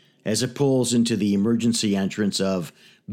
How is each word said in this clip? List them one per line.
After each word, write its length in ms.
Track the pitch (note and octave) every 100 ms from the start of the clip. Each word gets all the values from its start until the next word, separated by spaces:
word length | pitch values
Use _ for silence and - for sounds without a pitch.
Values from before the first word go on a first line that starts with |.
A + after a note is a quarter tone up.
| _ _
as 180 | - G#2+
it 140 | B2+ B2
pulls 360 | C#3 C3 A#2
into 220 | A#2+ A#2
the 180 | A2 G2+
emergency 640 | G2+ G#2+ A#2 A#2 A#2 G#2+
entrance 460 | G2 F#2+ - G#2 -
of 320 | F#2+ F#2 D#2 - - _ -